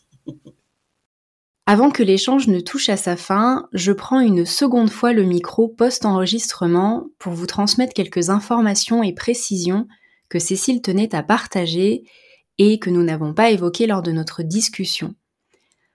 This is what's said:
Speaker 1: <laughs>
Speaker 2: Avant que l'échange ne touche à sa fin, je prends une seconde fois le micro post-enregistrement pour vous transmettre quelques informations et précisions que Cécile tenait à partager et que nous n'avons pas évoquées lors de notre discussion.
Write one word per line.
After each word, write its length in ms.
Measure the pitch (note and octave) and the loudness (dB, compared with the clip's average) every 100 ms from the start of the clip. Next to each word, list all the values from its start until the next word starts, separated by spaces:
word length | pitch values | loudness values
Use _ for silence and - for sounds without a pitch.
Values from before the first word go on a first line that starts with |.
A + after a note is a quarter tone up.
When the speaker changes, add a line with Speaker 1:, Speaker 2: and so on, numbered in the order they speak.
| _ _ - | _ _ -20
Speaker 1:
<laughs> 80 | - - _ _ _ _ _ _ _ _ _ _ _ - | -20 -20 _ _ _ _ _ _ _ _ _ _ _ 2
Speaker 2:
Avant 240 | G#3 C#4+ | 4 4
que 120 | C#4 | 4
l'échange 460 | G3+ G3 B3+ C4+ A3+ | 2 2 2 0 2
ne 120 | F3+ | 0
touche 280 | F3 C#4 - | -2 -6 -2
à 80 | G3 | -2
sa 200 | - F3 | -2 -4
fin, 520 | - G3 A#3 C4 - | -2 0 2 0 -4
je 200 | F#3 F3+ | -4 0
prends 280 | G3 - C4 | -2 0 2
une 240 | A#3 F3+ | 4 4
seconde 460 | F3 - C#4 A#3+ A3 | 2 0 2 4 2
fois 220 | - A#3+ | 2 0
le 100 | A3+ | 2
micro 460 | F#3 F3 - - A3+ | 2 2 -2 0 0
post-enregistrement 1400 | A3+ A#3+ B3 A3 F#3+ F#3 A3 - - F3 F3 G3 A#3 - _ | 2 0 0 0 0 0 -2 -4 -4 0 2 2 -2 -6 _
pour 140 | F3+ | -10
vous 140 | E3+ F3+ | -8 -6
transmettre 480 | - G#3 A#3+ B3+ | -2 0 2 0
quelques 340 | A#3 F3+ F3+ E3+ | -2 -4 -2 0
informations 760 | G3+ G3+ A#3 G#3+ G3 - A#3 | 0 0 0 2 0 0 0
et 120 | G#3 | 0
précisions 720 | - - B3 - F#3+ F3 G3 B3 _ _ _ _ | -4 -4 -4 -2 -4 0 -2 -4 _ _ _ _
que 120 | E3+ | -6
Cécile 420 | E3 F#3+ - B3 | -2 -2 0 -2
tenait 320 | A3 F#3+ A3 | 0 0 0
à 80 | E3 | -2
partager 840 | D3 A#3 - G3 E3+ E3 G3 A#3 - _ _ _ _ - | 0 -2 0 -4 -2 0 0 0 -6 _ _ _ _ 2
et 200 | G#3 A3 | 4 4
que 100 | F#3+ | 0
nous 140 | F3 | 0
n'avons 320 | E3+ D#3 D3+ | 2 0 -4
pas 160 | D#3 A3+ | 2 2
évoquées 360 | G3+ F3 F3 A3+ | 4 0 -2 -2
lors 160 | G3 | 0
de 100 | E3+ | -2
notre 300 | D#3+ D#3 - | -4 -4 -8
discussion. 720 | E3 G3+ - - F#3 - D#3+ - _ _ _ _ _ _ _ | -4 -2 -4 -4 -6 -6 -8 -12 _ _ _ _ _ _ _